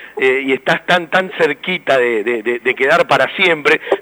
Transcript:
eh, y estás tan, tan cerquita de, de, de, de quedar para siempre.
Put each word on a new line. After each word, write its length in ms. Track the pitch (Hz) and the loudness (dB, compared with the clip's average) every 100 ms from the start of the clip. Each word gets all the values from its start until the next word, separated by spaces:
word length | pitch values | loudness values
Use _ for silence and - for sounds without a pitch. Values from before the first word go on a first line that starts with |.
| - - | -16 -2
eh, 260 | 131 131 135 | 0 0 -2
y 80 | |
estás 320 | 131 - 165 - | -2 -2 -2 0
tan, 240 | 180 170 | 0 0
tan 220 | 185 190 - | -2 -2 0
cerquita 600 | 156 143 - 180 - 135 | -2 -2 -6 -6 0 0
de, 260 | 123 113 | 2 0
de, 200 | 104 120 | -2 -4
de, 160 | 110 120 | -4 -4
de 160 | 131 120 | -4 0
quedar 320 | 135 170 165 | 2 2 2
para 280 | 139 131 - | 0 0 0
siempre. 460 | 180 160 147 151 - - | 0 0 0 0 0 -2